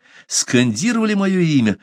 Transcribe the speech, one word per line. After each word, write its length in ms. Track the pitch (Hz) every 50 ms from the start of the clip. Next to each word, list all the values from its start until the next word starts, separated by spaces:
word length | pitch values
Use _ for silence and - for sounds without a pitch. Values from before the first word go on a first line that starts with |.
| _ _ - - -
скандировали 880 | _ - - - - - 123 127 120 107 110 170 247 220 226 220 214
моё 280 | 208 196 196 190 190 185
имя, 360 | 175 160 151 135 113 107 95 -